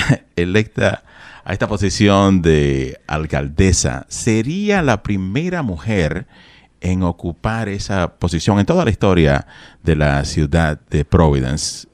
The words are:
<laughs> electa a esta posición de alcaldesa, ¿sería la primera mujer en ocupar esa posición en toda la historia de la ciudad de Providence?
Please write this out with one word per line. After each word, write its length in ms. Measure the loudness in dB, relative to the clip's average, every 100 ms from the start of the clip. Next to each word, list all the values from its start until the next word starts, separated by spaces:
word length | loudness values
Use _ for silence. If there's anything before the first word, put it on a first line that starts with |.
| 2 -2 _
<laughs> 60 | -4
electa 680 | 0 0 0 0 0 -2 _ -20 -20 -16 -8
a 80 |
esta 140 | -4 -4
posición 760 | -2 -2 2 4 6 4 4
de 580 | 4 4 2 0 -4 -10 -8
alcaldesa, 960 | -6 -4 -4 -4 2 2 2 -2 -4 -10
¿sería 760 | -6 0 0 0 -4 -2 0
la 220 | 0 -2
primera 580 | -2 -4 -2 -4 -4 -4
mujer 640 | -6 -6 -4 -2 -2 -4 -10 -20 -20 -20 _ _
en 220 | -4 -2
ocupar 640 | -2 -4 -8 -6 -6 -6 -6
esa 460 | -8 -4 -2 -2 -4
posición 440 | -4 -2 0 2
en 60 | 2
toda 200 | 2 0
la 60 |
historia 560 | 0 2 4 4 2 -4 -20 -20 _
de 120 | -2 0
la 280 | 2 0 -2
ciudad 540 | -2 0 0 0 -4 -4
de 160 | -4 2
Providence? 840 | 4 4 2 -2 -4 -8 -10 -18